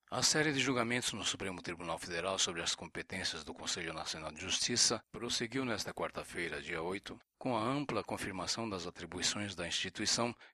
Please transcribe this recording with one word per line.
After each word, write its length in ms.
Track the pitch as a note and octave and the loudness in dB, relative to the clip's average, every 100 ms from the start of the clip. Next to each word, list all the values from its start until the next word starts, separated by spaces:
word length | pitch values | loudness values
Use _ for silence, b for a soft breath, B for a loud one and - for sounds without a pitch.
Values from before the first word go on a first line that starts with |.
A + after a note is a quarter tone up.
| _ | _
A 100 | A#2+ | 4
série 320 | B2 D#3+ D3+ | 6 6 6
de 60 | C3+ | 4
julgamentos 520 | B2+ B2 A2+ B2 - | 4 4 4 2 0
no 120 | G#2+ - | 0 0
Supremo 340 | - F#2+ F2+ | 0 -4 -4
Tribunal 380 | E2 E2+ F2 E2 | -6 -6 -4 -4
Federal 400 | F2 E2+ F#2 F#2+ | -2 0 2 2
sobre 240 | - E2+ | 2 2
as 140 | E2+ - | 0 -2
competências 680 | F2 F2 - F#2+ F#2 E2 | -4 -8 -6 -2 -2 -2
do 80 | D2+ | -6
Conselho 400 | D#2+ E2 G2 E2 | -6 -4 -2 -2
Nacional 400 | D#2 D#2 D#2+ D#2 | -4 -4 -4 -6
de 80 | D#2 | -6
Justiça 640 | F#2 - - A#2+ - A#2 - | -2 0 2 6 6 4 -2
prosseguiu 540 | - A#2+ - A#2 C3 B2+ | -8 -2 -2 0 -2 0
nesta 260 | G#2 - | -2 -4
quarta-feira, 720 | - - - - - E2+ D2+ | -4 -4 -4 -6 -4 -4 -4
dia 220 | C#2+ E3 | -4 -4
oito, 360 | E3+ - - - - _ | -2 -4 -6 -14 -16 _
com 180 | - A#2 | 0 2
a 60 | |
ampla 400 | A2 C#3+ C3+ A2 | 2 2 0 0
confirmação 680 | - G#2 G2+ F#2+ F2 - A2+ | 0 -4 -2 -2 -2 0 0
das 160 | F#2+ F2 | -2 -4
atribuições 680 | - E2+ F2+ E2+ G#2 G2+ F2 | -6 -8 0 0 0 -2 -4
da 120 | E2+ | -2
instituição 680 | - F#2+ - G#2 - A#2+ A2+ B | -2 -2 -2 2 2 2 -2 B